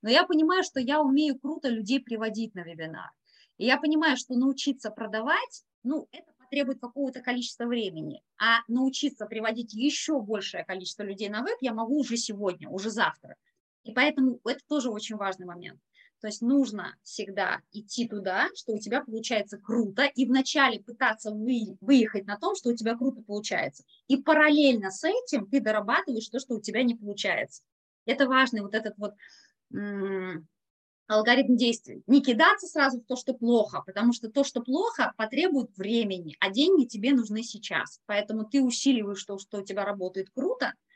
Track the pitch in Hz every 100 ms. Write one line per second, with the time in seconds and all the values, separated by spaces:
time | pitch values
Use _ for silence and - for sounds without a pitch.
0 | 214 277 359 311 320 370 285 277 240 302
1 | 277 269 302 269 285 294 262 226 202 269
2 | 269 220 220 196 226 180 165 165 160 160
3 | - - _ _ _ - 226 277 302 302
4 | 320 262 - 247 269 269 285 - 214 214
5 | 214 214 247 370 494 - _ _ 233 294
6 | - 294 - _ _ 285 269 269 240 277
7 | 269 247 247 247 240 - 240 240 196 160
8 | 156 - _ - 226 233 226 240 269 262
9 | 294 - 214 220 226 226 226 214 277 -
10 | - 294 208 214 190 220 196 185 180 -
11 | 208 196 208 208 285 480 262 220 226 294
12 | 226 233 - 202 202 175 151 185 214 214
13 | 165 - - - _ _ _ _ 226 233
14 | 294 285 262 240 226 277 - 294 240 208
15 | 214 208 196 190 180 175 175 - _ _
16 | _ _ 214 208 233 277 240 208 - -
17 | - - 196 196 180 180 - 208 - -
18 | 233 208 185 190 311 - - 214 208 240
19 | 285 220 220 220 202 202 - 226 208 196
20 | 277 - 233 262 269 302 269 208 - 233
21 | 247 220 214 214 226 240 202 190 196 269
22 | 214 208 202 208 381 392 240 233 220 233
23 | 247 - - 208 214 175 - - _ _
24 | - 277 311 311 302 294 277 233 190 -
25 | 320 466 494 277 196 269 208 214 202 302
26 | 370 226 - 247 262 220 208 208 247 233
27 | 208 202 202 156 110 - _ _ _ _
28 | - 262 269 262 262 220 202 220 220 202
29 | 202 - - - _ _ _ - 208 202
30 | 196 190 185 160 160 _ _ _ _ _
31 | - 214 220 262 262 240 240 233 - -
32 | - 277 277 233 339 415 349 311 277 247
33 | - 254 - 247 233 233 214 151 - 196
34 | 233 233 220 277 277 240 240 285 440 -
35 | 233 - 220 277 359 277 - - 208 233
36 | 214 185 165 - 190 202 320 370 233 208
37 | 233 269 214 214 233 208 - 160 - -
38 | - 208 208 220 214 277 254 233 277 247
39 | 202 196 - 196 - 208 196 196 202 202
40 | 185 185 190 - 359 508 233 - _